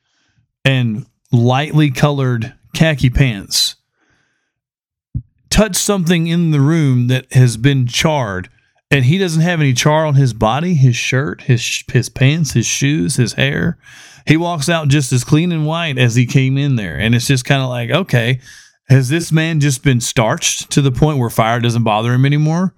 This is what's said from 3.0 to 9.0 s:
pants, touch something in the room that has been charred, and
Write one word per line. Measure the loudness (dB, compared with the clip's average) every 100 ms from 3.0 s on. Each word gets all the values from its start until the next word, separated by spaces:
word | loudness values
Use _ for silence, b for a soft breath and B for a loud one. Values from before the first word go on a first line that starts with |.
| 0
pants, | 2 0 -2 -4 -2 -2 -4 _ _ _ _ _ _ _ _ _ _ _ _ _ -12 -12 _ _
touch | 0 0 0
something | -2 -2 0 0 0
in | 0 0
the | 2
room | 2 2 2 0 0
that | -2 0
has | 2 2 2
been | 0 0 -2
charred, | -2 -2 -2 -4 -6 -10 _ _ _ _
and | 0